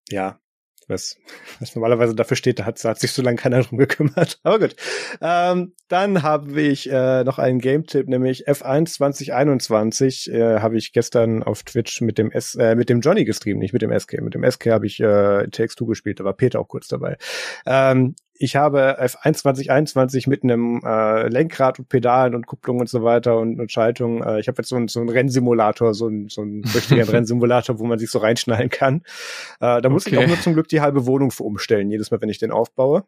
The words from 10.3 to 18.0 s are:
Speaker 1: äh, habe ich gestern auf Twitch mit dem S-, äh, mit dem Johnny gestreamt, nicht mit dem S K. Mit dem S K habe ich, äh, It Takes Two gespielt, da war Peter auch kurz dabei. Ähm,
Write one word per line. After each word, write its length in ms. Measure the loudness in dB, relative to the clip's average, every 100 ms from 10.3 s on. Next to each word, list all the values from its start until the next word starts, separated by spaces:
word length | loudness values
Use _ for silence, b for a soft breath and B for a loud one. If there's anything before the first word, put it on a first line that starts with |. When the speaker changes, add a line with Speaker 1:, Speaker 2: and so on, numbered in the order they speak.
Speaker 1:
äh, 300 | 0 2 2
habe 160 | 0 -2
ich 160 | -2
gestern 500 | -2 0 2 2 0
auf 200 | -4 -6
Twitch 400 | -6 -4 -4 -4
mit 160 | -2 0
dem 120 | -2
S-, 260 | -2 -6 0
äh, 180 | 2
mit 160 | 2 2
dem 100 | 2
Johnny 240 | 2 2
gestreamt, 360 | 0 -2 -4 -4
nicht 120 | -2
mit 80 | -2
dem 120 | 0
S 140 | -2 -4
K. 140 | -8
Mit 140 | -6
dem 100 | -2
S 140 | 0 0
K 140 | 2
habe 140 | 0 0
ich, 140 | 0
äh, 440 | 2 4 4 2
It 100 | 0
Takes 200 | -4 -4
Two 120 | -4 -6
gespielt, 340 | -4 -6 -6
da 40 |
war 100 | -6
Peter 260 | 0 0 0
auch 80 | -6
kurz 180 | -10 -10
dabei. 300 | -8 -6 -8 B B B B
Ähm, 500 | 0 2 4 4